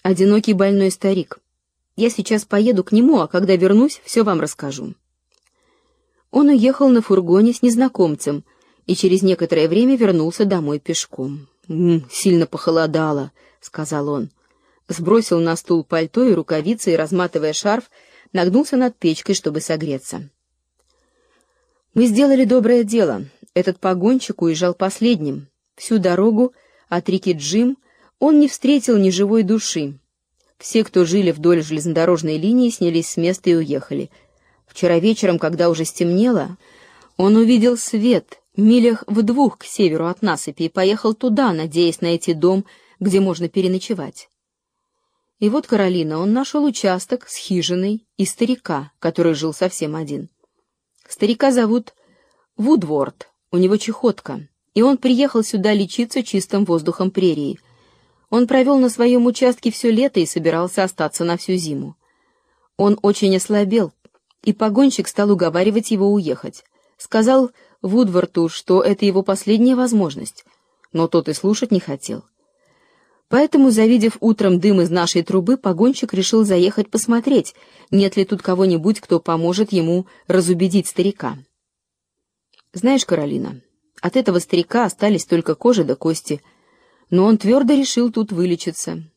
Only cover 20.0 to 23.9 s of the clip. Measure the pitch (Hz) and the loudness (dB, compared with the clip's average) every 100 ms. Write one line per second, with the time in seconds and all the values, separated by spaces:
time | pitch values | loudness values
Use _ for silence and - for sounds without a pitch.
20 | - 170 143 _ _ _ _ _ _ _ | -10 -14 -16 _ _ _ _ _ _ _
21 | _ _ _ _ _ _ _ _ _ - | _ _ _ _ _ _ _ _ _ 0
22 | 240 214 285 262 233 254 220 247 214 226 | 2 4 4 4 4 4 4 2 2 0
23 | 175 104 139 _ _ 180 180 180 190 | 0 -2 -8 _ _ -2 -2 -2 -4